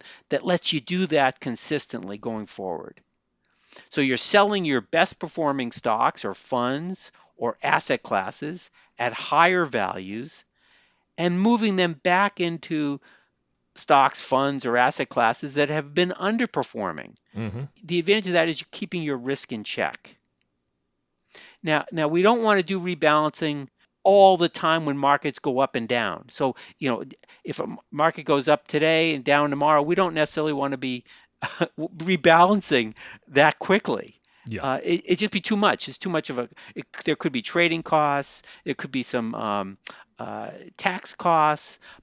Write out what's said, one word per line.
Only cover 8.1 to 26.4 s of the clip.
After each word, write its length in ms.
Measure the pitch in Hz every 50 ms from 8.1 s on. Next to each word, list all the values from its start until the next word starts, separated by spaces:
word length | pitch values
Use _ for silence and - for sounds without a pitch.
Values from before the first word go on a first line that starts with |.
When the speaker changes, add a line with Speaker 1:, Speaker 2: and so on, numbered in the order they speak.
| 120 98 95 98 - - - 151 175 175 - - _ _ _ _ _ -
Speaker 1:
at 140 | 120 120 113
higher 520 | - - - 151 147 165 175 185 180 170
values 800 | 143 123 117 98 92 92 95 92 92 101 110 127 160 - - - _ _ _ _ _ _ _ _ _ _ _ _ _ _ -
and 240 | 165 180 175 180
moving 340 | 190 226 240 226 220 220 196
them 180 | 185 180 170 165
back 460 | 143 - 180 175 185 202 202 - -
into 640 | 175 170 170 160 - - 165 156 151 143 143 143 - _ _ _ _ _ _ _ _ _ _ _ _ _ _
stocks, 460 | - - - 156 139 135 135 - -
funds, 440 | - - 135 131 135 143 139 135 -
or 100 | 127 117
asset 320 | 123 123 135 147 - 143 -
classes 460 | - - 117 113 120 - - 143 135
that 160 | 147 147 143
have 240 | 151 156 147 143 147
been 160 | 175 180 180
underperforming. 1040 | 185 - 180 196 220 233 254 - - 135 120 - - 117 104 92 80 73 55 50 - _ _ _ _
Speaker 2:
Mm-hmm. 280 | 104 113 107 92 120 139 139 - _ -
Speaker 1:
The 140 | 156 175 175
advantage 280 | 165 170 202 220 196 185
of 60 | 180
that 160 | 170 160 170
is 100 | 160 -
you're 80 | - -
keeping 320 | - - 214 185 - 175
your 140 | 160 147 139
risk 380 | 127 120 131 139 131 - - 127
in 100 | 110 104
check. 540 | - - - 101 73 60 - - - - _ _ _ _ _ _ _ _ _ _ _ _ _ _ _ _ _ _ _ _ _ _ _ _ - - - - _ -
Now, 220 | 160 151 147 - -
now 200 | - 165 156 151
we 120 | 160 175
don't 220 | 180 208 233 240 226
wanna 200 | 214 208 196 180
do 180 | 156 196 190
rebalancing 880 | 170 180 180 147 156 151 151 151 151 151 - - 165 156 147 143 139 - _ _ _ _ _ _ -
all 320 | 196 196 202 196 190 190
the 140 | 165 175 170
time 360 | - - - 165 160 165 160
when 120 | 147 139 139
markets 420 | 139 139 143 143 - 151 131 -
go 200 | - 147 127 123
up 180 | 135 131 - 131
and 100 | 113 110
down. 380 | 123 120 113 101 85 - - -
So, 260 | - -